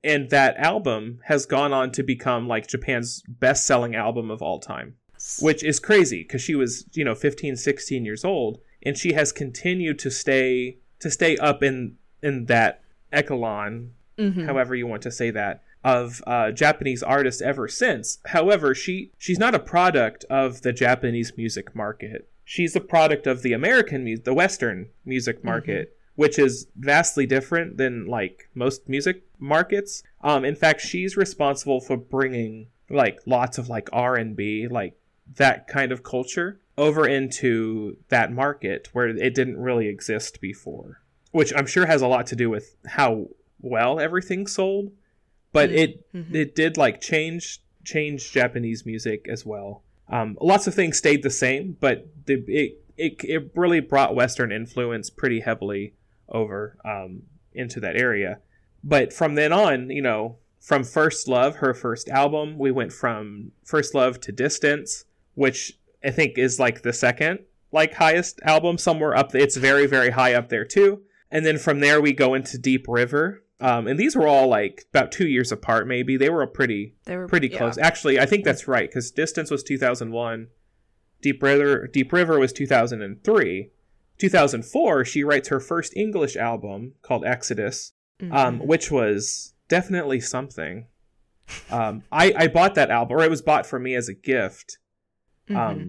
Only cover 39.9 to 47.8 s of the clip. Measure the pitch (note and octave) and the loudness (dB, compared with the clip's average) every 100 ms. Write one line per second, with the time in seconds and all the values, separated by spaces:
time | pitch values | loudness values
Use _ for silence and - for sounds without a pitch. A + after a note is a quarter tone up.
39.9 | G2 - G#2+ - - G2 - - - - | -6 -6 -6 -6 -12 -12 -12 -16 -16 -20
40.9 | - _ _ _ E3 D3 - C#3+ - F3 | -20 _ _ _ 0 2 0 -2 0 4
41.9 | D3+ B2+ B2+ B2 A#2+ A#2 G#2+ - _ - | 4 4 2 0 -2 -2 -2 -8 _ -8
42.9 | - C3+ A2 F#2 - _ _ B2 A2+ A#2+ | 0 2 2 -4 -14 _ _ -4 0 2
43.9 | D#3 D#3 F3+ F#3 F#3+ G3 - F#3+ G3 G3+ | 2 0 -2 -4 -6 -4 -2 0 -2 -6
44.9 | _ _ _ _ _ _ D3+ C#3+ C#3+ D#3+ | _ _ _ _ _ _ 2 4 4 2
45.9 | - _ F3+ E3 D#3+ D3 - D#3+ D#3+ C3 | 0 _ -16 -6 -4 -2 0 0 4 2
46.9 | - - D#3+ D#3+ E3+ - - _ _ | 2 -2 -2 -2 -6 -10 -16 _ _